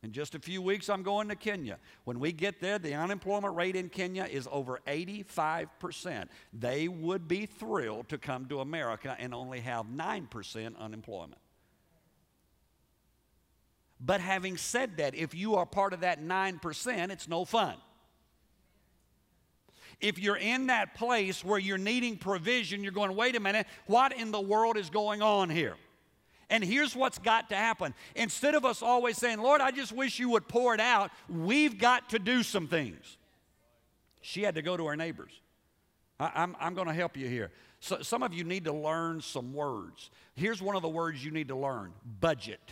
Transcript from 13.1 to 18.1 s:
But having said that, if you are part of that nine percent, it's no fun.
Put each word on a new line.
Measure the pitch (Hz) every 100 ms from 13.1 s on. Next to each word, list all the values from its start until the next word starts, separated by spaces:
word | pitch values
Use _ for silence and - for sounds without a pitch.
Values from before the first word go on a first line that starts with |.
| _ _ _ _ _ _ _ _ _
But | 127 190
having | 180 190 185 180
said | - 240 262 165
that, | 147 131
if | 160 160
you | 208 208
are | 170
part | 196 196
of | 185
that | 180 160
nine | 156 185 190 175
percent, | 170 151 240 233 180
it's | 196 -
no | 170
fun. | 175 226 185 98 - _ _